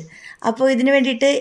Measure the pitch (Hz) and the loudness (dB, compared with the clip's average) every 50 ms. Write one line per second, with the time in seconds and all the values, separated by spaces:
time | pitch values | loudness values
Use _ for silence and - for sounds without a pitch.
0 | 160 - - - - - - - - 220 220 233 262 269 269 233 254 269 277 277 | -4 -10 -20 -20 -20 -20 -16 -8 -6 -6 -2 0 0 0 0 2 2 2 2 2
1 | 254 269 262 226 277 277 285 - | 2 0 -2 0 0 0 0 0